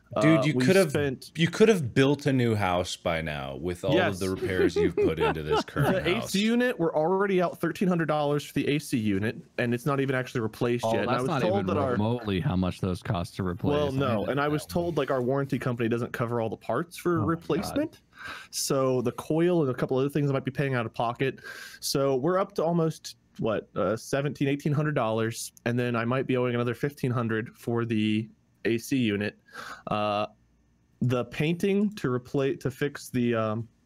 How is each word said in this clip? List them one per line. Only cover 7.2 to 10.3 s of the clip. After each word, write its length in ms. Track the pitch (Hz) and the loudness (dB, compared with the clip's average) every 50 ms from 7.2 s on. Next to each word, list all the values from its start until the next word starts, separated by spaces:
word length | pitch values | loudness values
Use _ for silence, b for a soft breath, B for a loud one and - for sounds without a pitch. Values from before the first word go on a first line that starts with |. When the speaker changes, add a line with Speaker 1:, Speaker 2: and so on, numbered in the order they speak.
| 202 202 190 180 | 0 2 2 2
Speaker 2:
out 160 | 175 165 - - | 0 0 -2 -2
thirteen 280 | - 160 - - - 180 | -4 -4 -2 0 0 2
hundred 180 | 180 170 165 | 2 2 2
dollars 380 | 143 151 151 147 147 147 147 - | 0 0 2 2 2 0 0 -2
for 80 | - | -4
the 120 | - 143 131 - | -4 -2 0 0
A 100 | 143 156 | 0 -2
C 180 | - - 147 | -2 -2 -2
unit, 400 | 117 107 104 98 95 104 113 - 175 - - _ - | 0 2 2 2 2 0 -2 -4 -6 -10 -8 _ -2
and 160 | 123 120 120 | 0 0 0
it's 120 | 120 - | 0 0
not 120 | 151 139 139 | 0 0 0
even 160 | 135 135 131 | 0 0 0
actually 280 | 127 120 - | -2 -2 -4